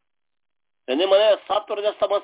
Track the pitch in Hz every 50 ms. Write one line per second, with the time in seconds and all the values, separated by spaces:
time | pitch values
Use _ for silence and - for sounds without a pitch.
0 | _ _ _ _ _ _ _ _ _ _ _ _ _ _ _ _ - - 127 147
1 | 185 190 190 202 214 214 196 - - - 190 208 - - 220 202 208 208 190 -
2 | 214 196 202 196